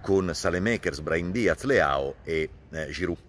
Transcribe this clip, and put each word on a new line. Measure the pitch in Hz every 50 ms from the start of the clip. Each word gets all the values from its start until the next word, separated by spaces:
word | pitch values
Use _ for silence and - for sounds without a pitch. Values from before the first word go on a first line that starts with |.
con | - - 98 95 92 90 78
Saelemaekers, | - - 90 85 90 92 113 117 104 - 90 73 69
Brahim | 78 76 80 85 85 87
Diaz, | 92 120 110 90 80 -
Leao | - 135 135 104 80 71 69 69 69 69 69 - -
e, | 78 82 80 80 78 - - - -
eh, | - 80 78 76
Giroud. | 73 73 90 85 82 - -